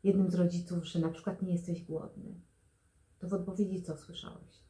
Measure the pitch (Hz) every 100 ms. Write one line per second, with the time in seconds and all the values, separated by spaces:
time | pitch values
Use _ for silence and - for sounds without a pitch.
0 | 196 190 180 175 175 175 - 175 160 170
1 | 160 165 - 180 185 170 - 160 - 156
2 | - - - - - _ _ _ _ _
3 | _ _ 175 185 180 190 196 185 175 156
4 | - 165 - - - - _